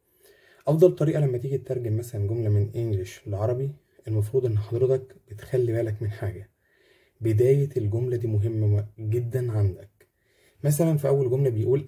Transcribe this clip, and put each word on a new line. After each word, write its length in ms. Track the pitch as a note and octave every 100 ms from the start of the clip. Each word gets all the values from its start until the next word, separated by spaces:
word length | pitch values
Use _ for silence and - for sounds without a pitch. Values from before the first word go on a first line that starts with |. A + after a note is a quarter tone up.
| _ _ _ _ _ _ -
أفضل 260 | D#3+ F3+
طريقة 260 | - D3+ D#3
لما 180 | C#3 B2
تيجي 200 | C#3 C#3
تترجم 380 | - B2 A#2 A2
مثلًا 320 | - G#2 G2+
جملة 200 | A#2 G#2+
من 220 | G2+ G2+
إنجليش 460 | A#2 A#2 F#2+ F#2 - G#2
لعربي، 440 | G2 A2 B2 C#3 - _ _ A2+
المفروض 380 | G#2+ G2+ C3+ B2
إن 120 | G#2+
حضرتك 580 | G#2+ A#2 B2+ C3 - - -
بتخلي 420 | G#2 - B2+ A#2
بالك 300 | A2+ A2 G#2
من 80 | G#2+
حاجة، 400 | - G2+ F2 - _ _ _ _ _ _ -
بداية 480 | A2+ A2 B2+ C#3 C#3 B2+
الجملة 400 | G#2 A2+ B2+ A#2+
دي 100 | A2+
مهمة 600 | G#2 A2+ A2 G#2 G#2 G#2 -
جدًا 540 | G#2+ A#2+ A#2 B2+ B2
عندك. 440 | G#2+ G2 F2 - _ _ _ _ _ _ _
مثلًا 320 | C#3+ D3 E3 D3
في 120 | C3+
أول 220 | C#3 B2
جملة 200 | C3 C3+
بيقول 360 | A2 A2 C#3+